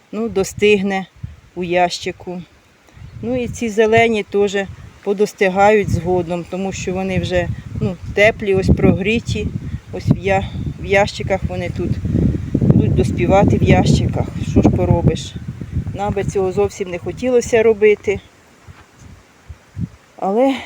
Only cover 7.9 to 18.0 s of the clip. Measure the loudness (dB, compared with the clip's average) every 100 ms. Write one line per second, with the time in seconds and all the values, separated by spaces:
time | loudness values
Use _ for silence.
7.9 | -4 -4 2 2 2 0 0 2 4 4
8.9 | 4 0 0 -2 -4 -4 -6 -8 -10 -10
9.9 | -2 0 0 0 0 -2 -6 -8 -8 0
10.9 | 2 2 -2 -6 -4 -4 -6 -6 -6 -4
11.9 | -4 -2 0 0 -2 -2 2 4 4 4
12.9 | 2 0 0 2 4 4 4 4 4 4
13.9 | 4 2 -2 -4 -6 -2 2 2 2 0
14.9 | 0 0 -2 -6 -12 -14 -14 -10 -8 -6
15.9 | -6 -4 -4 -4 -2 -2 0 -2 -4 -8
16.9 | -8 -10 -6 0 0 2 2 4 4 4
17.9 | 4